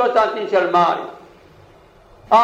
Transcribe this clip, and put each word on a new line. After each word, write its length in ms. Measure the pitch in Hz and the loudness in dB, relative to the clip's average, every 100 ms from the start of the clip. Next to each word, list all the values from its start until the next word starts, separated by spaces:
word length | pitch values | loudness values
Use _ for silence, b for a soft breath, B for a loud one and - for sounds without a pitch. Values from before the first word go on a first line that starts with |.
Constantin 460 | 247 233 220 214 202 | 0 0 -2 -4 -2
cel 220 | 196 175 | -2 0
Mare? 320 | 175 170 - - - - - - - - - _ _ _ - - | 0 0 -2 -8 -18 -20 -20 -20 -20 -20 -20 _ _ _ -18 0
A 100 | 220 | 2